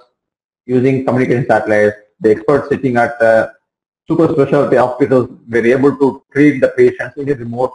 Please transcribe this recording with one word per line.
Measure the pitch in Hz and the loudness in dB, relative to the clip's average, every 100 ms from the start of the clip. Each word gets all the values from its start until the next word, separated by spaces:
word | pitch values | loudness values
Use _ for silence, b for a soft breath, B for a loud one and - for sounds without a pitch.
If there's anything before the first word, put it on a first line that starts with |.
| _ _ _ _ _ _ - | _ _ _ _ _ _ -4
using | 127 131 135 - | 0 0 0 -2
communication | 127 127 120 - | -2 0 0 0
satellites. | 107 110 104 104 - _ - | 0 2 2 0 -2 _ -4
The | 107 | 0
experts | 107 - 139 - | 0 0 0 0
sitting | 135 135 120 | -4 -2 0
at, | 117 - | -2 0
uh, | 113 113 110 - _ _ _ _ - | 2 2 0 -8 _ _ _ _ -4
super | 165 160 | 0 0
specialty | 156 135 147 135 127 | 0 0 0 0 0
hospitals | 123 - 123 131 110 - 120 | 0 -2 0 0 -2 -10 -6
were | 117 117 | -2 0
able | 131 139 135 | 2 2 2
to | 135 101 _ | -2 -4 _
treat | 139 147 131 | 0 2 2
the | 131 | -2
patients | 131 123 123 123 147 | 2 2 0 -10 -8
in | 139 | -6
the | 127 | -6
remote | 117 120 127 | -6 -6 -6